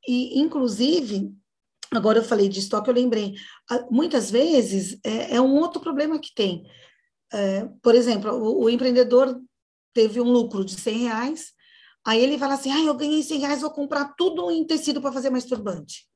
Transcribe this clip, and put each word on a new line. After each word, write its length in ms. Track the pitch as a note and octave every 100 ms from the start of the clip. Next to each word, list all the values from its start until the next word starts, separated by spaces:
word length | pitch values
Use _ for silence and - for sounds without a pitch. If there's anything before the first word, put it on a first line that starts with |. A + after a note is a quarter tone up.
| -
E, 320 | B3 B3+ -
inclusive, 880 | D#4 D4+ B3+ G#3 B3+ E4+ B3+ G3+ G3+ - _ _ _ _ -
agora 260 | A#3 G3+ A3+
eu 60 |
falei 240 | A3+ A3 G3
de 120 | F#3+
estoque, 280 | G3 G#3+ G#3
eu 60 |
lembrei, 400 | A#3+ B3 A3 G3+ G3 - - _
a-, 160 | A#3+ A#3+
muitas 400 | A#3+ E4+ D4+ G3
vezes 680 | A3 D4+ D4+ G3+ G3 F#3+ -
é, 320 | - A3 - A#3
é 40 |
um 140 | C4 C#4
outro 240 | E4 E4
problema 380 | E4 C#4 D4+ D#4
que 160 | -
tem. 300 | - G3+ F3 - _ _ _ _ _ _
É, 380 | G#3 G3 G3 A3+ -
por 120 | -
exemplo, 380 | A#3 A#3+ G#3+ G#3
o, 320 | B3+ A3 B3
o 60 | A#3
empreendedor 680 | A#3+ B3+ B3 B3 B3 C4 B3+ - _ _ _ _
teve 240 | - A3 G#3+
um 120 | A#3+
lucro 340 | B3 A3+ G3+
de 100 | F#3+
cem 240 | - - A3
reais, 540 | A#3+ A3 B3 D#4 - _ _ _ _ _ -
aí 160 | A3+
ele 160 | B3+ C#4+
fala 160 | C4+
assim, 160 | C#4 C4+
"Ai, 180 | C#4 D#4
eu 60 |
ganhei 280 | C4+ D4 D4+
cem 160 | D4+ D#4
reais, 220 | C#4 C#4+
vou 100 | D4+
comprar 440 | D4+ C#4+ D4 C#4 -
tudo 340 | F4+ E4 F4
em 160 | E4 D#4
tecido 340 | D#4+ D#4 C#4+
pra 120 | C4+
fazer 160 | B3+ C4
mais 160 | B3+
turbante." 600 | B3 B3 G#3 F3 D3 - _